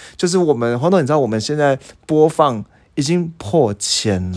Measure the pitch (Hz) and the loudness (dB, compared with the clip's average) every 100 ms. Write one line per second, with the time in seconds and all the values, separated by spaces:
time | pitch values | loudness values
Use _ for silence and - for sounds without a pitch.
0 | - - 180 185 165 117 117 120 165 190 | -20 -6 -2 2 2 0 0 0 2 2
1 | 131 151 120 110 104 151 143 135 - - | 2 0 0 -2 -4 0 0 0 -6 -18
2 | - 156 156 - 147 110 101 _ _ - | -2 2 4 4 0 0 -8 _ _ -6
3 | 139 175 165 - - 165 113 98 - - | -2 -2 -2 -8 -2 0 0 -2 -6 -4
4 | 110 95 90 | -2 -2 -4